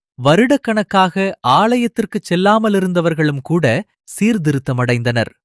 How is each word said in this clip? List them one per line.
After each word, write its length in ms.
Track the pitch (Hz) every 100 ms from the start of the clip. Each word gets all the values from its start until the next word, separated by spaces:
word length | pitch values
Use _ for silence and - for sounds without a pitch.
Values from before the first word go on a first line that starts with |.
| _ -
வருடக்கணக்காக 1080 | 127 170 247 277 - 214 202 196 185 190 190 - 123
ஆலயத்திற்குச் 880 | 143 220 247 233 - 214 208 -
செல்லாமலிருந்தவர்களும் 1040 | 175 196 220 220 196 185 180 165 160 151 143
கூட 420 | - 170 147 123 208 _ - -
சீர்திருத்தமடைந்தனர். 1120 | 208 226 151 139 - 127 123 123 120 120 110 -